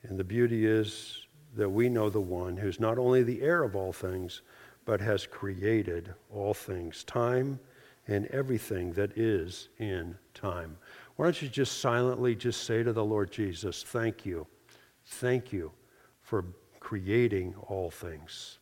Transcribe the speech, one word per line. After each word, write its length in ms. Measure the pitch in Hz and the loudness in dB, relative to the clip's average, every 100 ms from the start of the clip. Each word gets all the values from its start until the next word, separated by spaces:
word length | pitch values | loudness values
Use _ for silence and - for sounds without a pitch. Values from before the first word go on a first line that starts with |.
And 140 | 113 95 | -6 -4
the 60 | |
beauty 420 | 92 113 120 113 110 | 0 4 4 4 6
is 600 | 110 104 - - - - - - 110 | 4 2 -4 -12 -14 -16 -20 -14 -2
that 120 | 101 | 0
we 200 | 101 123 | 4 4
know 200 | 117 107 | 4 2
the 120 | 101 | 2
one 340 | 92 90 90 90 | 0 -2 -2 -2
who's 240 | 101 90 | -4 0
not 180 | 110 117 | 0 4
only 260 | 123 127 | 6 6
the 180 | 120 123 | 6 2
heir 220 | 139 170 | 2 4
of 120 | 127 98 | 2 0
all 160 | 95 | -2
things, 520 | 90 92 92 90 - - - - - - | -2 -4 -4 -6 -10 -18 -20 -20 -12 0
but 160 | 104 | 0
has 260 | 104 101 - | 2 0 0
created 840 | - 101 95 101 110 92 85 87 87 _ | -8 -6 0 2 2 2 -4 -6 -16 _
all 200 | 104 98 | -4 -2
things, 500 | 104 - 92 85 - | -2 -4 -6 -6 -10
time 560 | - 127 120 123 135 135 - - - - - | -4 2 4 4 2 -4 -10 -20 -20 -16 -2
and 180 | 104 104 | -2 0
everything 640 | 131 131 113 - 98 87 | -2 0 -2 0 -4 -2
that 220 | 85 101 104 | 0 -2 2
is 520 | 113 101 82 92 - _ | 2 2 0 -8 -16 _
in 400 | 107 95 85 87 _ | -4 -2 -4 -10 _
time. 440 | - 101 87 82 78 - - - - | -8 -6 -4 -8 -14 -20 -20 -20 0
Why 100 | 156 | 0
don't 140 | 170 | 0
you 80 | 143 | -6
just 300 | 127 131 - | -2 -2 0
silently 540 | 131 120 127 127 123 | 2 4 2 2 0
just 300 | 110 120 - | 2 -2 -4
say 180 | - 113 | 0 0
to 120 | 117 | 2
the 100 | 113 | 2
Lord 260 | 107 107 98 | 2 2 0
Jesus, 540 | - 101 82 98 - | 0 -2 -2 -6 -6
"Thank 420 | - 123 113 - 101 | -6 -2 -2 -2 -6
you. 220 | 85 76 _ _ - _ _ - | -6 -8 _ _ -20 _ _ -18
Thank 460 | - 123 127 - | -4 2 2 0
you 200 | 98 78 - _ _ - _ | -6 -6 -12 _ _ -20 _
for 240 | - 107 90 90 _ - | -2 -2 -2 -10 _ -18
creating 720 | - 104 92 110 120 101 90 90 - | -8 -6 2 4 4 2 -2 -8 -6
all 240 | 98 87 | -4 -4
things." 680 | - 90 78 80 - - - | -6 -12 -12 -14 -14 -16 -18